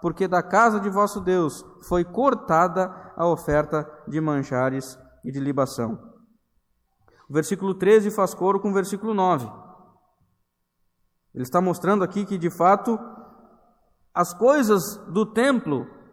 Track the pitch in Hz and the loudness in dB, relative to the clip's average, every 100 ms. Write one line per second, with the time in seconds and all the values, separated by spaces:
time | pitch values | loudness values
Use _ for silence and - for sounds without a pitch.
0 | 175 - 185 180 170 196 233 208 202 190 | -4 -2 0 0 2 4 4 4 -2 0
1 | 208 208 180 185 156 - - - - 175 | 0 0 0 0 0 -4 -18 -20 -2 -2
2 | 175 196 277 233 - 165 175 175 185 - | 0 0 0 0 0 2 2 0 -4 -6
3 | - - 170 160 - 147 151 156 147 - | -16 -2 0 0 0 0 0 -4 -6 -14
4 | - 147 156 143 131 127 131 135 - - | -8 -4 -2 -2 -2 -2 -2 -4 -10 -18
5 | - _ 127 135 139 135 127 - 113 107 | -20 _ -10 -6 -4 -2 -2 -2 -6 -6
6 | - - _ _ _ _ _ _ _ _ | -14 -20 _ _ _ _ _ _ _ _
7 | _ _ _ 143 156 190 196 185 185 220 | _ _ _ -2 -2 -4 -4 0 6 6
8 | 208 208 185 - 185 196 202 196 190 202 | 4 -2 -2 0 0 0 0 -2 -2 -6
9 | 220 208 185 156 113 - - - - _ | -4 0 2 2 -2 -14 -20 -20 -20 _
10 | _ _ _ _ _ _ _ _ _ _ | _ _ _ _ _ _ _ _ _ _
11 | _ _ _ 135 123 175 185 175 175 202 | _ _ _ -10 -2 0 0 0 0 0
12 | 185 208 196 190 165 - 175 202 - 220 | 0 -4 -6 -4 -4 2 4 4 0 -4
13 | - - - - _ _ _ _ _ _ | -6 -20 -20 -20 _ _ _ _ _ _
14 | _ - 175 - 233 294 220 202 156 - | _ -2 -2 4 4 6 4 2 2 -12
15 | - 175 214 220 269 247 - 135 - - | -4 -2 0 2 2 2 0 -4 -4 -16
16 | - | -20